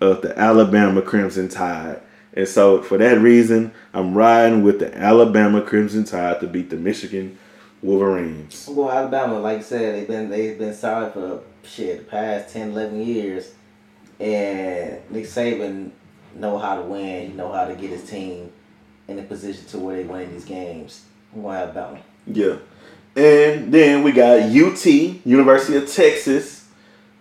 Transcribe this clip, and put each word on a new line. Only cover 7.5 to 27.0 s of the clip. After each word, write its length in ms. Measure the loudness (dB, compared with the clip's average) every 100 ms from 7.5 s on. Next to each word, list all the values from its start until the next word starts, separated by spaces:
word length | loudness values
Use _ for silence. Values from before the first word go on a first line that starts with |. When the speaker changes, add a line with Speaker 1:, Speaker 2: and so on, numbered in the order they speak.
| _ _ _
Speaker 1:
Wolverines. 840 | -2 0 0 -2 -4 -10 -16 -20 -10
Speaker 2:
I'm 80 | -4
going 200 | -2 -2
Alabama. 440 | -4 -4 -4 -4
Like 200 | -6 -8
I 20 |
said, 340 | -8 -6 -6 -6
they've 120 | -8
been, 220 | -8 -6
they've 280 | -6 -6 -6
been 160 | -10
solid 400 | -8 -6 -6 -8
for, 280 | -10 -12 -12 -16 _
shit, 360 | -20 -12 -10 -10
the 40 | -10
past 480 | -8 -6 -8 -10
ten, 180 | -12 -10
eleven 340 | -8 -8 -8 -6
years. 460 | -6 -6 -10 -12 _ _ _ _ _ _ -10
And 800 | -6 -4 -4 -6 -8 -8 -10 -14 -14
Nick 140 | -14 -10
Saban 680 | -6 -4 -4 -8 -10 -14 _ _ _ _ -12
know 220 | -8 -6
how 180 | -6 -8
to 60 |
win. 500 | -8 -10 -10 -10 -12
He 20 |
know 180 | -12 -10
how 140 | -6 -8
to 100 | -8
get 140 | -12
his 180 | -14 -14
team 440 | -14 -12 -14 -16 _ _ _ _ _ -18
in 100 | -16
a 40 |
position 420 | -14 -14 -14 -14 -14
to 120 | -12
where 160 | -10 -10
they 60 |
win 280 | -10 -12 -14
these 140 | -16 -16
games. 600 | -14 -12 -14 -18 -20 _ _ _
I'm 80 | -16
going 140 | -12 -10
Alabama. 440 | -10 -10 -14 -16 _ _ -8
Speaker 1:
Yeah. 320 | -2 -2 -2 -12 _ -20 -20 _ 4
And 560 | 6 6 4 0 2
then 300 | 6 6 4
we 80 | 2
got 380 | 4 6 6 6
U 260 | 4 4 2
T, 460 | 4 4 4 -4 2
University 500 | 4 6 6 4 -2
of 140 | -2
Texas 760 | 2 4 4 -2 -2 -4 -18 _ _ _ _